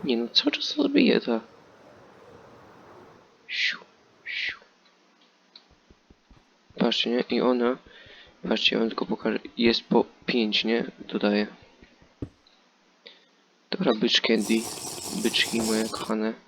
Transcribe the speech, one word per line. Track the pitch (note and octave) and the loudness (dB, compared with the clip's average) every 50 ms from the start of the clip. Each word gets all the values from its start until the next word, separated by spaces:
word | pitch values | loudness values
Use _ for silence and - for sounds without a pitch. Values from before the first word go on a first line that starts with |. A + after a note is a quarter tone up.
| - | 0
Nie | D3+ B2 | 0 0
no, | A2+ A#2+ | 0 -2
cały | - - - - C#4+ | 0 -2 0 0 0
czas | - - - - - | -2 -2 -6 -6 -2
to | D4+ C#4+ C#4 | 0 0 2
bije | C#4 C#4+ C4 - - A2 | 4 4 4 6 4 2
ta. | - B2+ A#2 A2+ - - - - - - - - - - - - - - - - - - - - - - - - - - - - - - - - - - - - - _ _ _ _ | 2 0 -4 -4 -4 -10 -20 -20 -20 -20 -20 -20 -20 -20 -20 -20 -20 -20 -20 -20 -20 -20 -20 -20 -20 -20 -20 -20 -20 -20 -20 -20 -20 -20 -20 -20 -20 -20 -20 -20 -20 _ _ _ _
Siu, | - - - - - - - - _ _ _ _ _ _ _ _ | -10 -6 -2 -2 -2 -4 -6 -14 _ _ _ _ _ _ _ _
siu. | - - - - - - - - _ _ _ _ _ _ _ _ _ _ _ _ _ _ _ _ _ _ - _ _ - _ _ _ - _ _ _ - _ _ _ - - _ _ _ _ _ _ - | -12 -8 -8 -8 -8 -10 -12 -18 _ _ _ _ _ _ _ _ _ _ _ _ _ _ _ _ _ _ -20 _ _ -20 _ _ _ -20 _ _ _ -20 _ _ _ -20 -20 _ _ _ _ _ _ -4
Patrzcie, | - - A#2+ A2+ - - A2+ | 0 0 0 2 0 -2 0
nie? | A#2 B2 - - | 0 -2 0 0
I | B2 A#2 | 0 0
ona... | - B2 B2+ B2 A#2+ A#2+ C3 - - - - - - - - - - - _ _ - F3+ | 2 2 2 2 2 0 0 -2 -8 -20 -20 -20 -20 -20 -20 -20 -20 -20 _ _ -4 -2
Patrzcie, | A2 A2 - - - | -2 2 2 2 2
ja | A2+ | 2
wam | A2+ A2 | 0 0
tylko | G#2 - A#2+ | 0 -4 -2
pokażę, | - A2 - - A2+ A2 A2 - - - | -4 -4 -2 -2 -2 -2 -2 -6 -8 -2
jest | - A#2 A#2 A2+ - - | 2 4 4 4 2 0
po | - - A#2+ - - - _ - | 2 4 4 4 2 -4 _ -6
pięć, | - - B2 A2+ G#2+ G#2 - - | -2 0 0 0 2 0 0 0
nie? | A2 A2+ A#2 - - - - | 0 0 0 -2 -4 -8 -16
Dodaję. | - - - - - G#3 G#3 G#3 G#3 - - - - - _ _ - _ _ _ - _ _ _ - - _ _ _ _ _ _ _ _ _ _ _ _ _ _ _ - - - _ _ _ _ _ _ _ _ _ _ | -14 -6 -4 0 2 2 2 2 0 -2 -6 -18 -20 -20 _ _ -20 _ _ _ -20 _ _ _ -14 -14 _ _ _ _ _ _ _ _ _ _ _ _ _ _ _ -20 -20 -20 _ _ _ _ _ _ _ _ _ _
Dobra, | - - F#3 - A#2 A2 | -6 0 2 2 2 2
byczki, | A#2 - - - - - A2+ | 2 2 2 2 2 2 2
Andy. | A2 G#2 - A2+ A2+ A2 - - - - - - - - - - - A2 | 2 2 2 0 0 0 -4 -10 -10 -10 -12 -12 -10 -10 -8 -8 -2 -2
Byczki | A2+ - - - - - A#2 | -2 0 0 -2 0 0 -2
moje | A2+ A2 A2 A2 A2 A2 | 0 0 0 0 -2 -2
kochane. | - - - - G#2+ A2 G#2+ A2 A2+ - - | -4 -8 -6 -4 -4 -2 -2 -4 -6 -8 -16